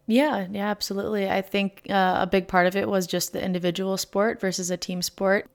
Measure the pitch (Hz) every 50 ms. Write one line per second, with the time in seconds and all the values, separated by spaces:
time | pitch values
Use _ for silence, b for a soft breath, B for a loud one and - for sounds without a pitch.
0 | - - 220 254 294 302 254 202 190 180 202 202 202 208 208 - - - 196 196
1 | 202 214 214 202 190 190 190 196 196 - - 202 196 190 - - - - 196 190
2 | 185 185 180 - 190 180 190 190 185 - - 180 175 185 190 196 196 214 202 190
3 | 180 - - 180 - - - 185 - 190 180 180 175 175 165 - 190 190 190 185
4 | - - - 196 208 233 233 - 202 185 175 - 180 175 180 170 - - 180 180
5 | 180 - - - 196 190 196 214 - - -